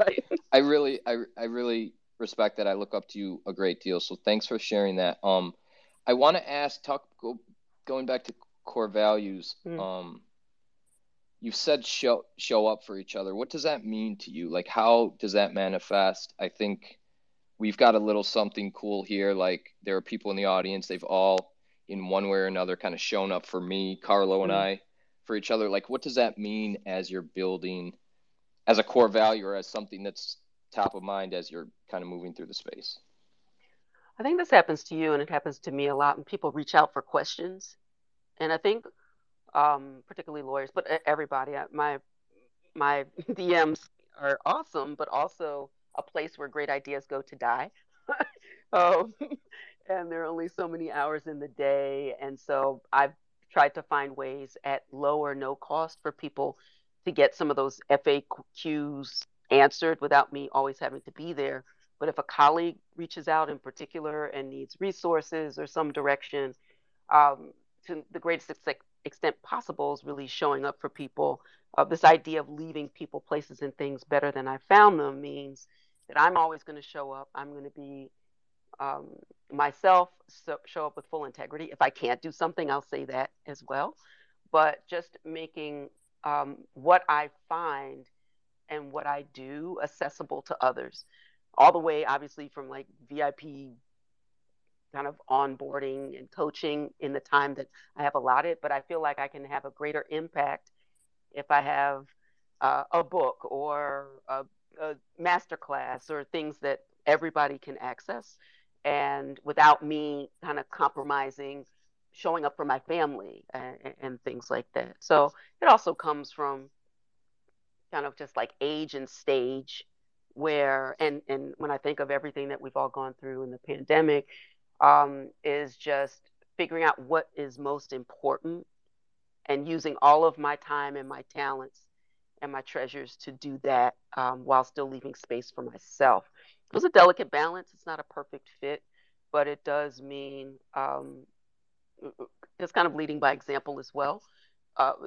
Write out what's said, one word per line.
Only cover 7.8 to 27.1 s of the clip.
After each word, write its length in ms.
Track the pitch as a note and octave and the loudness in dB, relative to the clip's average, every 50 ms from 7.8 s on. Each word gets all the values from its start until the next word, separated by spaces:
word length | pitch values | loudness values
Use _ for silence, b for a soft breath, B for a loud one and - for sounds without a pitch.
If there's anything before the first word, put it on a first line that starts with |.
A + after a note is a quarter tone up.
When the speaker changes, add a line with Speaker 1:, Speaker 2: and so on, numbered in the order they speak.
| _ | _
Speaker 2:
going 200 | - C3 C3 C3 | -6 -6 -4 -2
back 180 | B2+ C3 A#2+ - | -2 -2 -4 -4
to 80 | - - _ _ _ _ _ _ | -8 -16 _ _ _ _ _ _
core 240 | - - A#2+ A2 G#2 | -8 -4 -4 -2 0
values, 680 | F#2+ G#2+ G#2+ G#2+ G#2+ G#2+ G#2 G2 F#2+ F2+ E2 - - - - | 2 2 4 4 4 2 0 -4 -8 -10 -12 -14 -16 -14 -12
Speaker 1:
Mm. 140 | F3 E3+ B2 | -10 -8 -6
Speaker 2:
um, 420 | F#2+ F#2+ F#2 F#2 F2+ F2 - - - _ _ _ _ _ _ _ _ _ _ _ _ _ _ _ _ _ _ _ _ _ _ _ | -6 -6 -6 -8 -10 -12 -14 -18 -20 _ _ _ _ _ _ _ _ _ _ _ _ _ _ _ _ _ _ _ _ _ _ _
you've 160 | A2+ A2+ G#2 | -10 -8 -6
said 300 | - - D#3+ D3 C3+ A#2 | -2 0 2 0 0 0
show, 400 | - - - C3+ B2 A#2 - - _ _ | -4 -6 0 2 2 2 2 0 _ _
show 320 | - - - A#2+ A2 G#2+ A2 | -12 -4 0 2 4 4 4
up 160 | G#2+ - - | 2 0 -4
for 140 | - G2+ G2 | -10 -12 -12
each 180 | F#2+ - - | -12 -10 -8
other. 180 | G2+ F#2+ F#2+ F#2+ | -8 -6 -6 -6
What 160 | G#2 B2+ - | -6 -6 -6
does 140 | - D3+ C3+ | -6 -4 -2
that 220 | D#3+ D3 A#2+ G#2 | -2 -2 -2 -4
mean 320 | A2 G#2+ A2 A2 A2 G2+ G2+ | -6 -4 -4 -4 -4 -6 -8
to 140 | - E2 | -12 -14
you? 180 | C#2+ D#2+ F2 E2 | -10 -10 -8 -6
Like, 180 | E2 F2+ F2+ - | -4 -4 -6 -2
how 480 | - A2+ A2 A#2 A#2 A#2 A#2 - - - | 0 2 6 6 8 6 6 4 0 -4
does 140 | - G2+ F#2+ | -6 0 2
that 200 | G#2 G2+ - - | 2 2 2 0
manifest? 800 | G2 F#2+ F#2+ F#2+ F2 - - G2+ G2 F#2+ F#2+ F#2 - - - - - | -2 -2 0 -2 -4 -2 0 2 4 4 2 2 -2 -8 -16 -8 -6
I 120 | G2+ F#2 | -6 -6
think 500 | - - G#2+ G2+ G2 - - - - _ _ _ _ _ _ _ _ _ _ _ _ - | -4 -4 -4 -4 -4 -6 -8 -16 -20 _ _ _ _ _ _ _ _ _ _ _ _ -4
we've 200 | A2 G#2+ G2+ - | -4 -4 2 6
got 180 | B2+ A#2 A2 | 6 6 8
a 40 | G#2+ | 6
little 240 | G#2+ G#2+ G#2 G#2 G2+ | 4 2 0 0 -2
something 500 | - - A2+ G#2 G#2 - G#2+ G2+ G2 - | 0 0 0 0 0 -2 -6 -8 -8 -8
cool 300 | - - G#2 G2+ G2 F#2 | -8 -8 -6 -4 -4 -4
here. 300 | - G#2 G2 G2 G2+ G2 | -4 -2 0 0 0 0
Like, 400 | F#2+ F#2 F#2 F2+ E2+ - - _ _ - | 2 0 0 -2 -2 -6 -14 _ _ -6
there 120 | G2 F#2+ | -4 -4
are 60 | F#2 | -4
people 300 | - - A#2 G#2 - G#2 | -4 -6 -8 -8 -6 -6
in 60 | G2 G2 | -4 -2
the 80 | G2+ | 0
audience. 420 | G2 F#2+ F#2 F#2 F#2+ G2 F#2+ F#2 - | 2 2 2 0 -2 -4 -6 -6 -8
They've 160 | F#2 F2+ - | -10 -10 -4
all, 500 | - F#2+ F#2+ F#2+ F#2+ F#2+ F#2 F#2 - _ _ _ _ _ _ _ - | -2 2 4 4 4 4 2 0 -4 _ _ _ _ _ _ _ -12
in 220 | G2 G2 F#2 F#2 | -10 -8 -4 -2
one 180 | F#2+ G2 G2+ G2 | 0 0 0 0
way 120 | G2 F#2+ | 0 0
or 80 | F#2+ F#2+ | 0 0
another, 280 | F#2+ F#2 F#2 F#2 F2+ | -2 -2 -2 -2 -4
kind 180 | - - F#2+ E2+ | -4 -4 -6 -6
of 60 | E2+ | -6
shown 320 | - - A2 G2+ G2 G2 | -6 -4 -2 -2 -2 -2
up 140 | F#2 F2 - | -2 -4 -6
for 160 | - - F#2 | -6 -8 -6
me, 340 | F2+ F2+ F#2+ F#2+ F#2+ F#2+ F#2+ | -6 -4 -4 -4 -4 -4 -6
Carlo 480 | - - - G2+ G2+ G2 F#2+ F#2+ F#2+ F#2+ | -6 0 2 2 4 4 4 2 2 2
and 80 | F#2 | 2
Speaker 1:
Mm. 40 | G2 | 2
Speaker 2:
I, 260 | G2 G2 G2 G2 F#2+ - _ _ _ _ _ _ _ _ | 2 0 0 -2 -4 -8 _ _ _ _ _ _ _ _
for 140 | - A2+ G#2+ | -6 -6 -4
each 140 | G2 - | -2 -2
other. 180 | A#2 A2 A2 G2+ | 0 0 0 0
Like, 200 | G2 G2+ G2+ - | 0 -2 -2 -4
what 120 | B2+ B2 | -6 -6
does 140 | - C#3+ A#2+ | -6 -2 0
that 220 | B2+ A#2+ A2 - G#2 | 2 2 2 0 -4
mean 420 | G#2 G#2 G#2+ A2 G#2+ G#2 G2+ G2+ - | -6 -6 -4 -4 -4 -4 -6 -8 -8
as 240 | G2 F#2 F#2+ F#2 | -6 -6 -6 -6
you're 120 | F#2 | -6